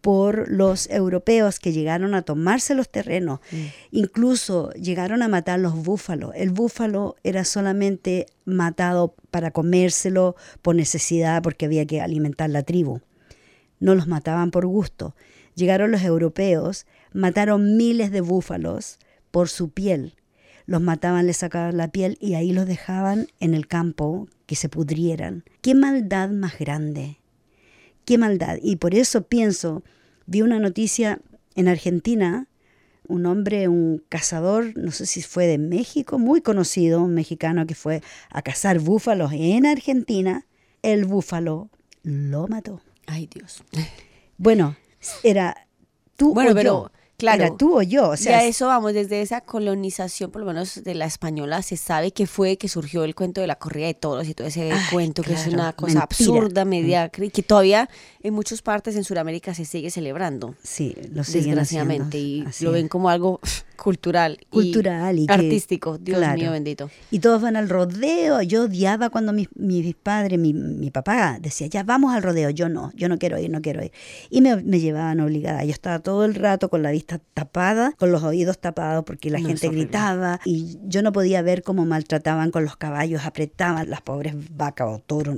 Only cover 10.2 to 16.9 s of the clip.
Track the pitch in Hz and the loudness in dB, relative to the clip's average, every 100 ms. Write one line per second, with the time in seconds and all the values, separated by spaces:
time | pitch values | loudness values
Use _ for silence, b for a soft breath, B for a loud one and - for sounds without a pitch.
10.2 | 180 175 B B - 170 151 160 - 170 | 2 0 B B 0 2 2 -2 -2 0
11.2 | 160 165 170 151 151 156 151 156 160 156 | 2 0 -2 -4 -2 0 0 -4 -4 -2
12.2 | 151 139 156 143 143 175 151 120 _ b | -2 -2 -2 -2 0 0 0 -4 _ b
13.2 | b b b b b _ 185 190 165 165 | b b b b b _ 4 4 4 -2
14.2 | 151 165 175 180 180 196 175 - - - | -2 -2 0 0 0 0 -2 -6 -12 -12
15.2 | b b b - 180 190 208 220 185 165 | b b b -2 2 2 2 2 2 2
16.2 | 165 156 196 165 165 196 - | 0 0 0 2 0 -6 -14